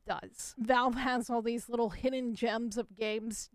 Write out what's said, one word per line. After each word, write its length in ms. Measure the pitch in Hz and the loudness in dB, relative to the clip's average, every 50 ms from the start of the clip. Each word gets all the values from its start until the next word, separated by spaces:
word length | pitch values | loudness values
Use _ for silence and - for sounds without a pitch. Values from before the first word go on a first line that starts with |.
| _ | _
does. 480 | - 190 - - 185 - - - - - | -6 -6 -6 -6 -10 -12 -12 -12 -12 -8
Valve 380 | - 226 214 254 247 247 262 233 | -2 2 4 6 6 6 4 2
has 340 | 254 233 254 254 247 240 - | 2 2 2 2 2 0 0
all 140 | 240 233 214 | 0 0 0
these 260 | 233 233 233 - - | 0 -2 -2 -2 -2
little 220 | 240 233 233 208 | 0 0 2 0
hidden 460 | - - - 262 262 262 254 240 220 | 0 0 0 0 0 0 -2 -2 -2
gems 420 | - 233 233 208 226 240 233 202 240 | 0 0 0 0 0 -2 -2 -2 -4
of 160 | 214 - 190 | -4 -6 -6
games 540 | 196 220 214 214 220 214 233 208 - - - | -4 -2 -2 -2 -2 -4 -6 -6 -8 -10 -12